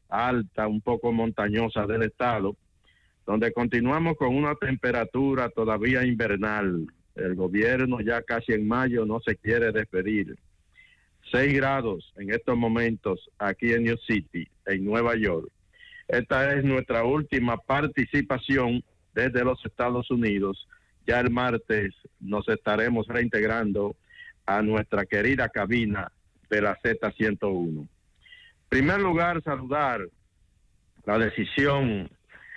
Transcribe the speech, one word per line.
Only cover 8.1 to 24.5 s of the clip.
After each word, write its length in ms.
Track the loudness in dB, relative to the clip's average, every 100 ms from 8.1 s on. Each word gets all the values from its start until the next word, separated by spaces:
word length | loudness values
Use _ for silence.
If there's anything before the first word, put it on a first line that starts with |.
| -2
casi 300 | -2 -4 0
en 160 | 0 2
mayo 380 | 2 2 2 0
no 160 | -2
se 160 | -2 -4
quiere 340 | 0 2 2
despedir. 640 | 0 -2 -2 0 0 -2 -8 _ _ _ _ -20 _ _ _ -4
Seis 220 | 0 2
grados 580 | 2 2 0 -2 -4 -8 -14
en 140 | -4
estos 260 | -4 0 0
momentos 720 | 2 2 0 0 -2 -4 -8 -6
aquí 320 | -4 -2 2
en 120 | 2
New 140 | 2 0 -2
City, 400 | -2 -2 -8 -10 _ -4
en 180 | -2
Nueva 320 | 0 0 2 2
York. 320 | 0 -2 -6 -14 _ _ -20 -14 -2
Esta 440 | -2 0 0 2
es 120 | 2 2
nuestra 400 | 2 0 0 2
última 500 | 0 0 0 0 -2
participación 1300 | 0 0 0 0 0 0 0 -2 0 2 2 0 -4 _ _
desde 320 | -2 0 2 0
los 180 | 0
Estados 480 | -4 -4 -2 -2 0
Unidos. 560 | 0 2 2 0 -4 -12 -20 _ _ 0
Ya 120 | 2
el 100 | 2
martes 640 | 2 0 0 0 -2 -2 -6 -20 _
nos 300 | -6 -4 -2
estaremos 580 | -2 0 2 2 0 -2
reintegrando 880 | -2 0 2 0 0 0 0 -2 -4 _ -20 -20 -10
a 160 | -2